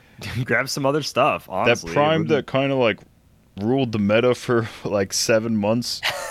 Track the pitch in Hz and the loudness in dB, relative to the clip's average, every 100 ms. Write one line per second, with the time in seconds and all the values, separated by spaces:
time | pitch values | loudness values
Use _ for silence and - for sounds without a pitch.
0 | _ - - 113 123 117 135 - 135 151 | _ -16 -10 -6 -2 0 0 -2 0 0
1 | 139 - 139 87 - 92 117 117 82 87 | -2 0 2 0 -4 -2 0 0 0 0
2 | 147 160 160 147 117 135 139 135 117 98 | 2 2 2 0 0 -2 0 2 2 0
3 | - _ _ _ _ - 104 135 127 110 | -6 _ _ _ _ -6 -2 0 0 0
4 | 101 110 127 120 - 117 110 - - 101 | 2 4 4 2 0 0 0 -6 -4 -2
5 | 98 - - 113 113 110 101 117 117 - | 0 -2 2 2 2 0 0 0 -2 -6
6 | - - - | -6 -6 -8